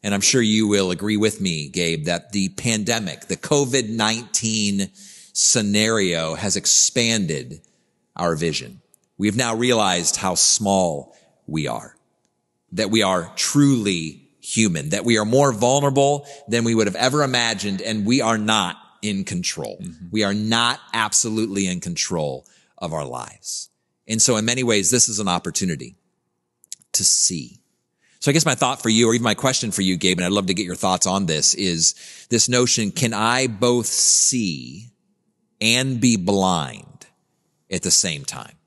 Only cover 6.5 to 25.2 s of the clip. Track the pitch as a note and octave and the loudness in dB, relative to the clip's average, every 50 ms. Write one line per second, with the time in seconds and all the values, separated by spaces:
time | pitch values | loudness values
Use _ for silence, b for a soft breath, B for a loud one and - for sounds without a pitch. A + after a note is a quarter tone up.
6.5 | F#2 G#2 - - - - - - - B2+ A#2+ A#2 A2+ A2 G2 D#2+ D#2 C#2+ - - | -2 -2 0 2 2 4 2 2 2 2 2 2 2 0 0 -2 -4 -4 -6 -10
7.5 | - E2+ _ _ _ _ _ _ _ _ _ _ _ - F2 F2 E2 D#2 E2 E2 | -16 -20 _ _ _ _ _ _ _ _ _ _ _ -4 -2 -2 0 0 -2 -2
8.5 | D2+ - - A#1+ - - _ _ _ _ _ _ _ _ G2 G#2 G2+ A#2 B2+ A#2 | -2 -4 -8 -10 -18 -20 _ _ _ _ _ _ _ _ 0 0 2 2 0 0
9.5 | A2+ A2+ A#2+ B2 B2 A2+ G#2 F#2+ F2+ F2+ F2 E2+ - - - F#2+ F2+ E2+ - - | 0 0 2 2 2 2 2 2 0 0 0 -2 -2 -2 -2 -2 0 2 2 2
10.5 | - - G#2+ G2 G2 F#2+ F#2 F2 D#2 C#2+ C#2 b b b b b b _ _ - | 2 2 2 2 2 4 4 2 0 -4 -8 b b b b b b _ _ -6
11.5 | C#2+ D#2+ D2+ C2 A#1 A1 - - - _ _ _ _ _ _ _ _ _ _ _ | -4 -4 -2 -2 -4 -6 -10 -14 -20 _ _ _ _ _ _ _ _ _ _ _
12.5 | _ _ _ _ - F2+ G#2+ G2 G#2+ A2+ G#2 F#2+ F#2+ F2+ E2 F2 - - - - | _ _ _ _ -4 -4 -2 2 2 2 4 4 2 0 -2 -4 -6 -6 -4 0
13.5 | - C#3+ C#3+ C#3 C#3 A#2+ G#2+ G2+ F#2+ E2+ D#2+ D#2+ C#2+ - _ _ _ _ - - | 4 4 6 6 4 2 2 0 0 0 -2 -6 -8 -12 _ _ _ _ -12 -6
14.5 | - A2+ A2 G#2 E2+ D#2 C#2 D2+ D#2+ G2+ F2+ A#2+ A#2 G#2+ G#2+ G#2+ A#2+ C3+ C#3+ C#3 | 0 0 2 2 0 -2 -4 -4 -4 -2 0 2 2 2 2 2 4 4 4 4
15.5 | B2 G2+ A2+ A#2+ C3 C#3+ C#3+ C#3+ C3+ C3+ C#3 C#3 C#3+ C#3+ C#3+ B B B B - | 2 2 2 2 2 2 2 2 2 4 4 4 2 0 -4 B B B B -2
16.5 | G#2+ A#2 A2+ A#2 A#2 A2 A2 G2+ F#2 F2 A2+ - C3 D3+ D3 C3+ B2+ B2 A#2+ A#2 | -2 0 0 2 2 2 2 0 0 0 0 0 2 2 0 2 2 0 0 0
17.5 | A2+ G2 G2+ G#2 G2 F#2+ - A2 A2 G#2+ G2+ G#2 A#2+ C#3 B2 A2 A#2 A2 G#2+ G#2+ | -2 -2 -4 -6 -6 -4 -4 -4 -4 -2 0 2 2 2 2 2 0 0 2 2
18.5 | A2 A2 F#2+ F2 F2 - - - _ _ - G#2 G#2 F#2+ G2 - - F2 F2+ - | 2 2 2 -2 -4 -10 -16 -20 _ _ -6 -4 -4 -4 -4 -4 -6 -6 -4 -6
19.5 | - - D2 - - - - F2+ E2 D#2+ F2+ F2 F2+ A2 G#2+ G2 G2+ G#2 G#2+ A2 | -6 -6 -8 -10 -10 -10 -12 -14 -14 -14 -16 -6 -2 0 0 0 0 -2 -2 0
20.5 | A2+ A#2 A#2 A#2+ B2+ - - - - A2+ A2 G#2+ - - - A#2+ A2 A2 A2 A2 | 0 2 2 0 0 -2 -8 -8 -2 -2 0 0 0 0 0 0 -2 -2 -2 -2
21.5 | G2 G2 G2 F#2+ F#2 F2+ - F2+ E2+ D#2+ - - F#2 E2 D#2 D2 C2 C2 - b | 0 -2 -2 0 -2 -4 -4 -6 -6 -4 -4 -4 -2 -2 -2 -2 -4 -8 -12 b
22.5 | b b b b b b - E2+ D#2 D#2 D2 C2 B1 B1 A#1 - - - _ - | b b b b b b -10 -8 -6 -6 -6 -6 -8 -10 -12 -12 -16 -18 _ -10
23.5 | - - - - _ _ _ _ _ _ _ - A2 A2+ A2 - B2 G#2+ A2 A2+ | -10 -10 -12 -14 _ _ _ _ _ _ _ -8 -2 0 2 2 2 2 2 0
24.5 | A#2+ C3 B2+ A#2 A2+ G#2 F#2+ F2 A#2+ B2 - - A2+ G2+ | 0 0 2 2 2 2 2 2 2 2 2 0 0 -4